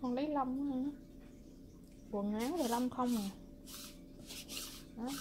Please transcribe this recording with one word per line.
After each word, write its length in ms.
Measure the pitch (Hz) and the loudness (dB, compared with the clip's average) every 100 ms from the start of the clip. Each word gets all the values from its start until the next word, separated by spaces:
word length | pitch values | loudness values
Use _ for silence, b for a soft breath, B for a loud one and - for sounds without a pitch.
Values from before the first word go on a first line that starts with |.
con 120 | 254 | 2
lấy 140 | 247 302 | 4 4
lông 420 | 294 262 262 285 | 4 4 2 2
á 60 | 254 | 2
hả? 140 | 269 - - - - - - - - - - - - | 2 -2 -10 -14 -14 -14 -14 -14 -14 -14 -14 -14 -4
Quần 220 | 208 202 | 0 2
áo 220 | 214 240 339 | 2 2 4
rồi 120 | 247 | 6
lông 220 | 233 254 | 6 4
không 260 | 254 247 233 | 4 4 4
à. 140 | 196 - - - - - - - - - - - - - - - - - | 2 -4 -12 -12 -10 -10 -10 -12 -14 -12 -10 -10 -6 -6 -6 -8 -10 -4
Đó, 120 | 240 277 | -4 0